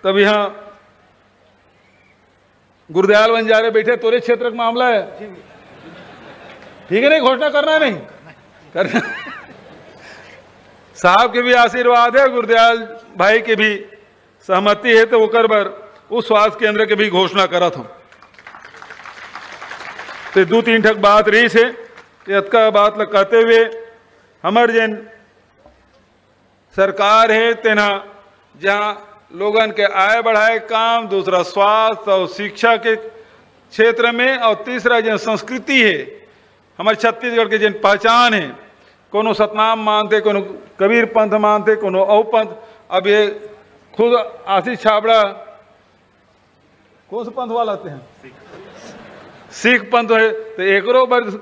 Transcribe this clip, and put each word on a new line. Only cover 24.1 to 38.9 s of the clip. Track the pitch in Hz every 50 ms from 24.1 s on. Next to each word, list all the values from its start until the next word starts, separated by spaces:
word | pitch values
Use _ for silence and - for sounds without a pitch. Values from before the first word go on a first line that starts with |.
| _ _ _ _ _ _ -
हमर | 175 208 233 240 233
जन | 226 226 226 220 214 208 - - - _ _ _ _ _ _ _ _ _ _ - _ _ _ _ _ _ _ _ _ _ _ _ _ _ _ _ _ _ _ _ _
सरकार | - 190 196 196 196 202 202 214 220 226 220
है, | 214 220 226 233 233
तेना | 226 - 226 214 208 208 202 202 196 - - - - _ _ _ _ _ _ _
जहाँ | 139 160 196 202 208 208 214 202 202 - - - - _ _ 160
लोगन | 170 196 214 214 220 220 214
के | 190 196 202
आय | 196 - 190 190 202 220 233
बढ़ाए | 226 226 220 208 214 226 226 220
काम, | 226 220 226 220 226 233 233 233 226
दूसरा | 202 196 196 175 185 185 180 170
स्वास्थ्य | 180 - 202 196 208 214 220 220 220 220 220 - 202
और | 196 190 185 180
शिक्षा | 180 - 208 202 - - - 233 233
के | 220 226 233 220
क्षेत्र | 220 - - - - - _ _ _ _ _ _ _ _ _ - - 220 233 226 226 240 233
में, | 233 233 247 262 269
और | 254 240 226 214 214 -
तीसरा | 262 247 247 185 240 240 233
जन | 220 226 214 196
संस्कृति | - 226 220 202 - - 254 254 196 - 277 262
है, | 233 208 175 147 127 - - - - _ _ _ _ _ _ _ _ _ _ -
हमारे | 175 214 220
छत्तीसगढ़ | 214 226 226 226 226 247 247 233 226 226
के | 202 214
जन | 220 208 214 196 208 208
पहचान | 196 202 202 208 226 233 240 240 240 220
है, | 202 160 135 123 - - - _ _ _ _